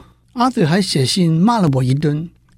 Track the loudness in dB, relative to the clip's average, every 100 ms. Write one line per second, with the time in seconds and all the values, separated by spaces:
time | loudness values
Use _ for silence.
0 | -12 _ _ -2 -2 0 0 0 0 -2
1 | -2 0 0 2 2 2 2 0 0 0
2 | -2 -4 -8 -16 _